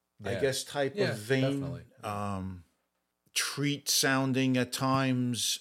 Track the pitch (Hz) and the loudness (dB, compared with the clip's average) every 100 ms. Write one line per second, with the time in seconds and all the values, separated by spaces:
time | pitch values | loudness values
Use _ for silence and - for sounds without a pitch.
0 | _ - 104 98 135 131 - 143 135 135 | _ -12 -6 0 0 -2 -4 -2 -2 0
1 | 131 107 107 131 131 139 135 85 - - | -2 -2 0 2 2 0 -4 -8 -14 -10
2 | 107 101 101 98 92 92 - _ _ _ | -6 -4 -4 -4 -6 -10 -16 _ _ _
3 | _ _ _ - - - 143 143 - - | _ _ _ -4 -4 -2 -2 -2 0 2
4 | 143 131 135 127 131 127 123 - 131 135 | 4 4 4 4 4 4 2 0 2 2
5 | 131 127 123 113 - - | 2 2 0 0 -2 -4